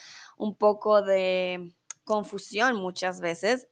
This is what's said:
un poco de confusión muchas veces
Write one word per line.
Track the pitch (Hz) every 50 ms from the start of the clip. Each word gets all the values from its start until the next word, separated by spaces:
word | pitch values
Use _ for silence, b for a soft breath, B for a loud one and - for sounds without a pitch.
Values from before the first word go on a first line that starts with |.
| B B B B B B B
un | B 214 214 190
poco | - 208 208 202 208 - 214 208 208
de | 196 196 190 190 185 185 185 185 185 180 180 180 175 175 - _ _ - - -
confusión | _ - 220 208 202 - 202 190 - - - 208 240 269 226
muchas | 202 185 180 180 - 185 185 180 180
veces | 175 170 165 - 190 208 254 254 - _